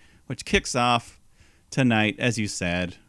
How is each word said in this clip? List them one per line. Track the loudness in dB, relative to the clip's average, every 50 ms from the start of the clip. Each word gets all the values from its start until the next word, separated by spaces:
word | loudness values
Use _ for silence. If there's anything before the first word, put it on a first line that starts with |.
| -20 -20 -20 -20 _
which | -12 -12 -10 -6
kicks | 0 0 0 0 0 -2
off | 0 2 4 2 2 0 -4 -20 -20 -20 -20 -20 _ -20 _ _ _ _ -8
tonight. | -2 2 2 4 4 4 2 2 0 0
As | -2 -2 0 -2
you | -4 -4
said, | -4 -4 -4 -2 -2 -2 -2 -4 -8 -12 _